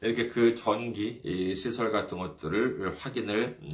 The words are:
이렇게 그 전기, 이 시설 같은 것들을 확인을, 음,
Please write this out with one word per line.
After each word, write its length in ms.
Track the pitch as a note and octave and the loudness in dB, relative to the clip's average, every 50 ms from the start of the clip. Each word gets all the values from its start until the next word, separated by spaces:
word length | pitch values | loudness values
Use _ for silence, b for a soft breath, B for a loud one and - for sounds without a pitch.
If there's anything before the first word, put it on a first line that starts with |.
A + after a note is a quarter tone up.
이렇게 260 | B F2 - A#2+ A2+ - | B 0 2 2 0 0
그 280 | - A#2+ A#2 A#2 A#2 | 2 6 6 6 6
전기, 640 | - - G#2+ G#2 A2+ A#2+ A#2 A2+ G#2 G#2+ A2+ A#2+ - - | 4 2 2 2 2 0 -4 -4 -2 -4 -4 -4 -6 -4
이 320 | - F2+ F#2 F#2 F#2 G2 | -4 -2 0 0 0 0
시설 360 | G2 - A#2+ A#2 B2 A2+ G#2+ | -2 -2 -4 -2 0 0 2
같은 260 | G#2 G2+ - - F#2+ F2+ | 2 0 0 -2 -4 -6
것들을 800 | F2+ F2 - - - D#2 F2+ G#2+ B2 B2+ - - F#2+ F2+ - - | -6 -6 -8 -6 -4 -2 0 2 2 2 0 -2 -4 -4 -4 -4
확인을, 640 | - C3+ - B2 - G#2 G#2 A2 - - - - | -6 -6 -4 -4 -2 0 0 0 0 0 -4 -8
음, 80 | - - | -10 -8